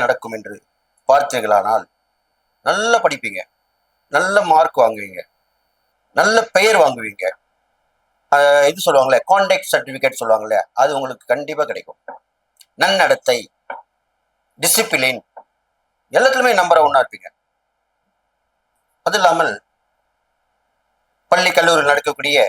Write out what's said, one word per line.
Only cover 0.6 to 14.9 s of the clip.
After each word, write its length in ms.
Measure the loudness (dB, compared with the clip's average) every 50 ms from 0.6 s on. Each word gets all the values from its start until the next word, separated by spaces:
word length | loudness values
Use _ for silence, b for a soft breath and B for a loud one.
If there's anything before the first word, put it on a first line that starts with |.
| _ _ _ _ _ _ _ _ _ 0
பார்த்தீர்களானால், 760 | 2 2 0 0 -4 -4 -2 0 2 2 2 2 0 0 -2 -6 _ _ _ _ _ _ _ _ _ _ _ _ _ _ -4
நல்லா 320 | -4 -2 -2 0 0 0 2 2
படிப்பீங்க, 360 | 0 -2 -4 -8 -10 -12 -12 -14 -16 _ _ _ _ _ _ _ _ _ _ _ _ -2
நல்ல 240 | -2 0 0 0 0 2 2 2
மார்க் 280 | 2 2 2 2 0 0
வாங்குவீங்க, 380 | 0 0 -4 -12 -14 -16 -18 -18 _ _ _ _ _ _ _ _ _ _ _ _ _ _ _ _ _ _
நல்ல 200 | -2 0 0 0 0 0 0 0
பெயர் 220 | 0 2 2 4 4 2
வாங்குவீங்க. 420 | 2 0 -4 -8 -12 -12 -8 -8 -8 -8 -8 _ _ _ _ _ _ _ _ _ _ _ _ _ _ _ _ _ _ 2
ஆஹ், 340 | 2 4 4 4 4 4 2
இது 140 | 0 0 -2
சொல்லுவாங்களே, 320 | 0 2 2 2 2 2 0 0 2
கான்டாக்ட் 400 | 0 0 2 0 -2 -2 -2 -2 -4
சர்டிபிகேட் 480 | -4 -4 -6 -8 -6 -4 -4 -4 -4
சொல்லுவாங்களே, 380 | -2 -2 -2 -2 -2 -2 -4 -4 -4 -4 _ -2 -2
அது 140 | -2 -2 -4
உங்களுக்கு 280 | -6 -8 -10 -10 _ -6 -6
கண்டிப்பா 340 | -4 -6 -6 -6 -6 -6 -6
கிடைக்கும். 280 | -8 -12 -14 -18 -20 _ _ -20 -20 -20 _ _ _ _ _ _ _ _ _ _ _ -4 -2
நன்னடத்தை, 560 | -2 0 0 2 2 0 0 0 -2 -4 -4 -4 -10 _ _ _ -18 -18 -18 -20 _ _ _ _ _ _ _ _ _ _ _ _ _ _ -6
டிசிப்ளின், 600 | -4 -2 -2 -2 -2 -2